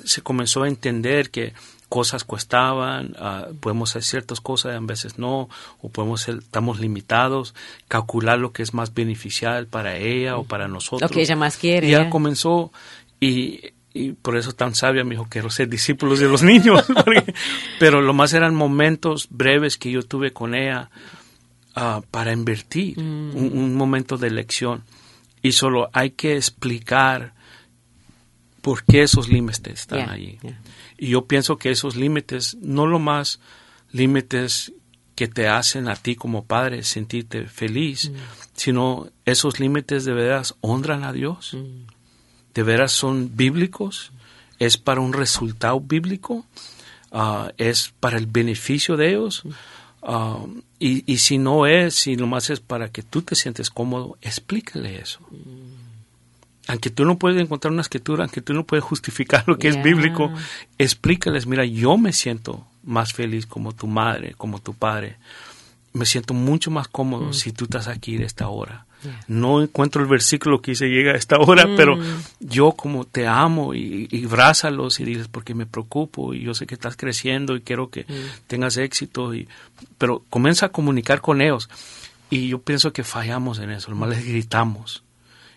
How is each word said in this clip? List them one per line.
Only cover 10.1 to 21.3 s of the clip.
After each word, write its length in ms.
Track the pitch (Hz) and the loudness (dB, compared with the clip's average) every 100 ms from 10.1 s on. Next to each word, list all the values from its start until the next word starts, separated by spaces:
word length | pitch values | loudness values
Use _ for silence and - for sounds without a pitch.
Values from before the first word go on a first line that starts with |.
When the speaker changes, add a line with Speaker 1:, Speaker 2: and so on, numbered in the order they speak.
| 123 131 123 | -2 -2 -4
Speaker 1:
o 60 | |
para 240 | 123 107 98 | -6 -6 -6
nosotros. 340 | 95 - 127 160 | -8 -6 -2 -2
Speaker 2:
Lo 20 | 165 | 0
que 60 | |
ella 140 | 160 156 | 2 2
más 200 | 151 - | 0 0
quiere, 300 | 170 175 156 | 0 2 6
Speaker 1:
Y 60 | |
ella 120 | 147 165 | 6 4
Speaker 2:
ya. 40 | |
Speaker 1:
comenzó, 600 | 160 151 143 165 170 165 - - - - - | 2 0 0 0 0 0 -10 -20 -20 -18 -2
y, 400 | 135 127 127 - - - _ | 0 0 -2 -8 -14 -20 _
y 200 | - 135 | -8 -6
por 240 | - - 117 | -6 -4 -2
eso 160 | 120 | -2
tan 200 | 127 127 | -2 -2
sabia, 300 | 113 131 135 | 0 2 2
me 80 | 123 | 0
dijo, 160 | 113 113 | -4 -6
"Quiero 220 | 113 110 | -6 -4
ser 180 | - 127 | -2 -2
discípulos 480 | 117 - 143 143 139 | -2 -2 0 2 4
de 80 | 139 | 6
los 120 | 135 | 8
niños", 420 | 175 226 214 180 - | 10 10 10 8 8
<laughs> 180 | 254 - | 4 6
porque, 260 | 220 - 180 - - - - | 6 4 0 -6 -6 -8 4
pero 220 | 160 143 | 6 8
lo 120 | 135 139 | 6 6
más 180 | 143 | 6
eran 220 | 165 165 160 | 6 4 4
momentos 720 | 147 139 156 156 165 151 - | 2 4 4 4 0 -2 -4
breves 480 | 120 127 143 147 - | 0 4 4 4 -2
que 140 | 123 | -4
yo 100 | 127 | -4
tuve 320 | 120 135 135 | -2 -2 -4
con 220 | - 117 123 | -4 -6 -4
ella, 340 | 135 127 120 - - - - | -4 -4 -8 -18 -20 -20 -20